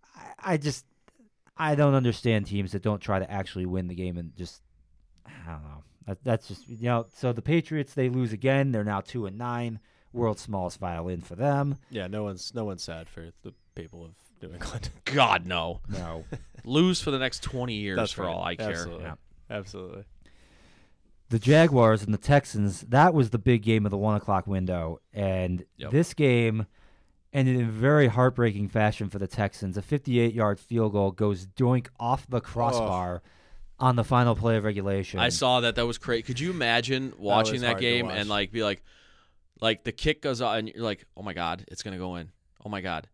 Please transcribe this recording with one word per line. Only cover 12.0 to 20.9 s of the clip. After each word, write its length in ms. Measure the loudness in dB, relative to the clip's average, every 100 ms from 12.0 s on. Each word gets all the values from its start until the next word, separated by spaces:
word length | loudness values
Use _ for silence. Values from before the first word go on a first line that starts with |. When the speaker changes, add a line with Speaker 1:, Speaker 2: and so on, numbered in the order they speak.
| -8
Speaker 2:
no 140 | -6
one's, 300 | -6 -8 -10
no 100 | -8 -6
one's 160 | -8
sad 260 | -10 -12 -14
for 220 | -16 -18 -18
the 120 | -20 -20 _
people 300 | -16 -16 -16
of 80 | -20 -20 _ _
New 100 | -18
England. 360 | -12 -10 -8 -10 -10
<laughs> 60 | -4
Speaker 3:
God, 400 | 2 4 4 0
no. 340 | -4 -4 -6 -8
Speaker 1:
No. 360 | -8 -8 -10 -10 -14
Speaker 3:
<laughs> 200 | -14 -18
Lose 360 | -2 2 4 2
for 100 | -2
the 80 | -2
next 240 | -4 -6
twenty 320 | -8 -6 -4 -4
years 200 | -4 -2
Speaker 2:
That's 160 | -2
Speaker 3:
for 120 | -4
Speaker 2:
right. 100 | -6
Speaker 3:
all 100 | -4
I 100 | -4 -6
care. 140 | -6
Speaker 2:
Absolutely. 320 | -6 -6 -10
Speaker 1:
Yeah. 100 | -12 -14 _ -20 -10
Speaker 2:
Absolutely. 560 | -10 -10 -12 -14 -14 -18 -20 -20 -20 _ -20 -20 -20 _